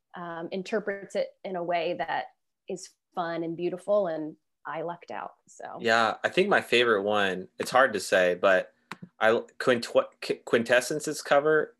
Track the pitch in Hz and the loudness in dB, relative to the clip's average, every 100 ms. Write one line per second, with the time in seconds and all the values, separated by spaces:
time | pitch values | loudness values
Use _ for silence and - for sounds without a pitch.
0 | _ 175 170 170 175 190 180 220 202 196 | _ -14 -12 -10 -8 -8 -6 -4 -4 -8
1 | 190 202 180 _ 196 180 175 170 170 170 | -8 -6 -6 _ -10 -6 -2 -2 -2 -4
2 | 160 143 - _ _ _ - 185 - _ | -4 -6 -8 _ _ _ -12 -12 -12 _
3 | _ 190 170 165 165 165 175 175 - 208 | _ -8 -6 -4 -6 -4 -6 -4 0 0
4 | 180 156 151 - _ _ 143 156 165 170 | 0 -4 -8 -12 _ _ -12 -8 -8 -10
5 | - 104 - _ _ - - - 113 117 | -12 -12 -12 _ _ -18 -16 -4 0 2
6 | 110 - 110 180 202 131 - 120 120 101 | 2 0 -2 2 4 2 4 2 4 2
7 | 101 104 98 92 92 - - 127 131 101 | 2 0 0 -2 -8 -10 0 4 4 2
8 | - 92 90 82 98 92 - _ - - | 2 4 4 4 4 4 2 _ -20 -20
9 | - - 110 117 - - 131 117 - 131 | -16 0 2 2 -2 -4 0 0 2 0
10 | - - - - - 120 117 123 - 151 | 0 -4 -6 -6 0 0 4 2 2 -4
11 | 156 143 - 143 151 156 - | -6 -6 2 2 4 2 0